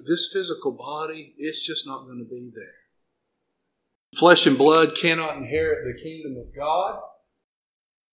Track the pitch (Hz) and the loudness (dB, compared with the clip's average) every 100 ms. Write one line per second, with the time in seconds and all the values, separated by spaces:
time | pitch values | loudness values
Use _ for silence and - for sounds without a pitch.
0 | 131 170 - 196 175 151 139 117 127 151 | -2 0 0 -4 -4 -4 -6 -6 -8 -8
1 | 156 160 143 - 151 151 - 151 139 135 | -8 -12 -18 -10 -8 -8 -8 -8 -8 -12
2 | 127 123 117 123 123 107 95 _ _ _ | -14 -16 -14 -14 -16 -18 -20 _ _ _
3 | _ _ _ _ _ _ _ _ _ _ | _ _ _ _ _ _ _ _ _ _
4 | _ - 170 170 - 135 147 160 156 - | _ 4 8 8 6 6 6 6 4 2
5 | 170 165 156 143 123 151 160 147 127 120 | -2 0 -4 -8 -6 -2 -2 -2 -6 -10
6 | 160 160 147 123 117 135 151 170 202 208 | -14 -12 -12 -12 -14 -8 -2 -2 -2 -6
7 | - _ _ _ _ _ _ _ _ _ | -16 _ _ _ _ _ _ _ _ _
8 | _ | _